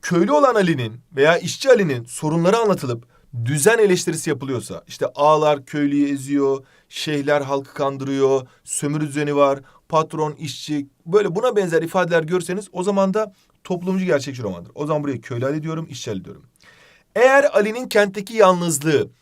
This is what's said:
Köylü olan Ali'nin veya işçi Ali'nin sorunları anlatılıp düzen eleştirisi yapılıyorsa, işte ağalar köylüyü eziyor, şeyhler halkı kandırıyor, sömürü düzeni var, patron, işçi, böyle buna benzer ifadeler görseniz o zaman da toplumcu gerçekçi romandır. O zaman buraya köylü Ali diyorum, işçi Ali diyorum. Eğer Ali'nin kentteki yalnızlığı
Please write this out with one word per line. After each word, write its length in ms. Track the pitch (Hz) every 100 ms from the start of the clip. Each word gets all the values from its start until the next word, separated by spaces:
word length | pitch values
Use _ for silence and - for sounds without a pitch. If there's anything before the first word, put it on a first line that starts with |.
Köylü 300 | - 170 202
olan 240 | 294 277 226
Ali'nin 380 | 185 147 117 110 _ 131
veya 220 | 143 170
işçi 320 | 175 - 269
Ali'nin 360 | 240 185 123 117
sorunları 520 | - 156 165 170 220
anlatılıp 480 | 220 185 131 117 _ _ _ 123 117
düzen 320 | 151 170 233
eleştirisi 520 | 208 180 175 160 -
yapılıyorsa, 540 | 139 135 123 98 85 _
işte 180 | - 135 -
ağalar 500 | 147 156 151 147 131
köylüyü 480 | 151 143 143 143
eziyor, 500 | 139 131 143 139 135 135 _ _
şeyhler 520 | - - 147 139 147
halkı 320 | 135 139 135
kandırıyor, 720 | - 139 139 135 139 135 135 127 _
sömürü 440 | - - 147 151 151
düzeni 280 | 139 147 147
var, 240 | 143 135 - _ _
patron, 420 | 160 156 160 156
işçi, 560 | 147 151 - - 151 143 _ -
böyle 300 | 202 196 170
buna 200 | 247 214
benzer 260 | 185 165
ifadeler 420 | 165 190 175 170
görseniz 440 | 156 180 170 185 202
o 120 | -
zaman 300 | 185 196 196
da 200 | 196 214 _ _ _
toplumcu 420 | - 180 175 190 185
gerçekçi 380 | 147 131 127
romandır. 280 | 107 90 87 -
O 100 | 147
zaman 180 | 151
buraya 180 | 143 127
köylü 240 | - 117 131
Ali 180 | 156
diyorum, 240 | 156 160 165
işçi 220 | 127 -
Ali 140 | 101 85
diyorum. 200 | 78 _ _ _ _ _ _ _ -
Eğer 280 | 254 277
Ali'nin 440 | 277 190 208 226 254
kentteki 460 | 220 208 202 196
yalnızlığı 760 | 226 190 180 175 143 151 143 104 _